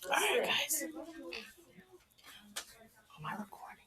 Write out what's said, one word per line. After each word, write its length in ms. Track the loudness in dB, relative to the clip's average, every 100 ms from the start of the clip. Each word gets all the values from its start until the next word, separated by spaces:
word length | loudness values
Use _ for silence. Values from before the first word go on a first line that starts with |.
| 4
All 60 |
right, 280 | 6 6 6
guys. 400 | 4 2 2 0
Am 80 | -2 -6 -10 -10 -8 -10 -10 -18 -20 -20 -20 -20 -20 _ -20 -20 -12 -10 -10 -16 -20 -20 -20 -8
I 80 | -6
recording? 520 | -4 -6 -10 -14 -16